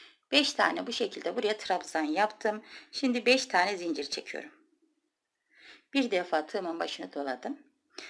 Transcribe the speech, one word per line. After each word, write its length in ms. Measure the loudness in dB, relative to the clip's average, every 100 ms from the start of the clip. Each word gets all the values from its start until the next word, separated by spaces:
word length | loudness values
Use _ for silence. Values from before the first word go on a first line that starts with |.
| -20 _ _
Beş 200 | 2 2
tane 340 | 4 2 2 -4
bu 60 |
şekilde 440 | -2 -4 -4 -6 -2
buraya 220 | 0 -2
trabzan 440 | -2 -2 -2 -2
yaptım. 600 | 0 2 0 0 -2 -2 -6 -20 -16
Şimdi 340 | -2 0 2 4
beş 200 | 4 4
tane 300 | 2 2 0
zincir 280 | -2 -2
çekiyorum. 460 | -4 -6 -8 -10 -10 -16 _ _ _ _ _ _ _ _ _ _ -20 -20 _
Bir 180 | 0 2
defa 360 | 2 2 0 0
tığımın 340 | -4 -4 -4
başını 320 | -4 -6 -8
doladım. 500 | -6 -4 -4 -6 -10 _ _ _ -18 -18